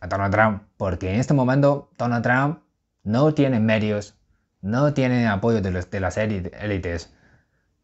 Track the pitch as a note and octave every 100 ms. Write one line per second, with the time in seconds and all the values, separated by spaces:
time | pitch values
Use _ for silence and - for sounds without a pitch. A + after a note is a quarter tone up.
0 | E2+ G2 G2 G#2 A2 G2+ - - G2 F2
1 | F#2 G#2 B2+ C#3+ B2+ C#3 C#3 C#3 - -
2 | A#2+ A#2 A#2 B2+ C#3+ E3+ _ _ _ _
3 | G2 A#2 D#3 D3+ C#3 A#2+ A2 A2 G#2+ G#2
4 | - _ _ _ _ _ F#2+ B2+ D3 C#3+
5 | B2+ B2 A#2 G2 A#2 A2+ F#2+ F2+ F2 G2+
6 | F#2 G#2+ G#2+ G2 F2 - G#2 G2 F2 E2+
7 | - _ _ _ _ _ _ _